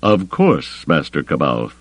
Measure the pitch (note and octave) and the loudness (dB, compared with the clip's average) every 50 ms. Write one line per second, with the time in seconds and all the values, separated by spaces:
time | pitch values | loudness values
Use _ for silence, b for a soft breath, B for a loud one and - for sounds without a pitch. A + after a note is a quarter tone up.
0 | - G#2 G#2+ F#2 F#2+ F2+ - - F#3 F#3+ A#2+ D2 - - - - - - E2+ D#2 | 2 2 2 2 0 -6 0 2 4 4 4 2 -2 -10 -16 -14 0 0 0 0
1 | C#2 - - D2 C2 - - C2 C#2+ C2+ A#1+ A#1 A#1 A1 - _ | 0 -2 -6 -6 -4 -4 -2 -2 0 -2 -2 -4 -6 -8 -10 _